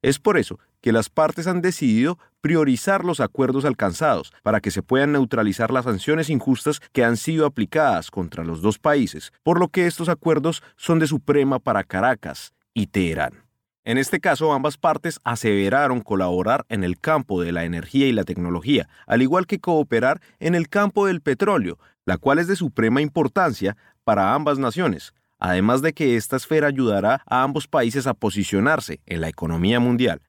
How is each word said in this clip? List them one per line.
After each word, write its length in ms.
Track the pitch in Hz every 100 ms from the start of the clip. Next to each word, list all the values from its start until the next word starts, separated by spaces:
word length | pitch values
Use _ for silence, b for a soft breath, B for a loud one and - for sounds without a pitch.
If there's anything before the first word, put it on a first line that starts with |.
Es 180 | 127 139
por 200 | - 185
eso 200 | 110 - _ _
que 120 | -
las 180 | 113 107
partes 360 | - 156 - 170
han 140 | 180
decidido 580 | 180 170 135 110 135 175 b _
priorizar 640 | 151 165 147 123 - 196
los 160 | 175 165
acuerdos 460 | 165 - 127 131 143
alcanzados 680 | 117 101 85 156 101 - b
para 180 | - 110
que 100 | -
se 120 | 95
puedan 300 | - 127 143
neutralizar 580 | 143 127 123 107 95 113
las 140 | 127
sanciones 460 | 123 101 - 156 151
injustas 500 | 143 - 127 - 151 B
que 120 | -
han 140 | 120 117
sido 260 | - 160
aplicadas 640 | 151 147 101 156 147 90 82
contra 340 | - 87 -
los 180 | 82 80
dos 160 | 95 107
países, 520 | 156 147 110 78 - _
por 180 | - 170
lo 80 | 180
que 180 | 190 175
estos 220 | - 170
acuerdos 540 | 165 165 156 147 160 b b
son 240 | - 165
de 60 | 156
suprema 520 | 151 - 143 135 127
para 260 | - 104
Caracas 720 | - 92 113 123 - 71 - _ _
y 140 | - 101
Teherán. 580 | 104 87 78 67 - _ _ _ _
En 140 | - 120
este 240 | 135 190
caso, 320 | 190 143 156
ambas 240 | 143 143 -
partes 440 | 170 151 170 -
aseveraron 800 | - 117 113 101 98 135 143 127
colaborar 640 | 104 98 90 90 92 135 -
en 160 | 113
el 160 | 90 90
campo 400 | - 156 - 92
de 100 | 85
la 140 | 85
energía 420 | 85 85 78 135 139
y 60 |
la 120 | 113
tecnología, 640 | 92 87 87 87 92 139 - b b
al 160 | 113
igual 240 | 131 175 185
que 120 | 196
cooperar 640 | - 165 147 113 127 156 b b
en 160 | 160
el 140 | 175 165
campo 380 | 202 208 202 196
del 160 | 180
petróleo, 560 | 143 127 202 185 92 82 b b
la 140 | - 90
cual 200 | 135 147
es 80 | 170
de 100 | 196
suprema 440 | 160 - 113 127
importancia 760 | 151 156 139 - 175 110 95 107 b b
para 300 | - 104 98
ambas 240 | 131 151 139
naciones, 560 | 131 - 175 85 - _ _ _
además 420 | 92 90 101 127
de 140 | 156
que 220 | 151 147 120
esta 200 | - 131
esfera 320 | - 156 147
ayudará 540 | 135 123 101 101 131 -
a 160 | 127
ambos 260 | 135 147 -
países 380 | 156 120 131 131
a 60 |
posicionarse 880 | - 107 95 95 98 120 151 - 76 _
en 160 | 85
la 80 | 80
economía 500 | - 80 82 87 120
mundial. 400 | 120 123 123 80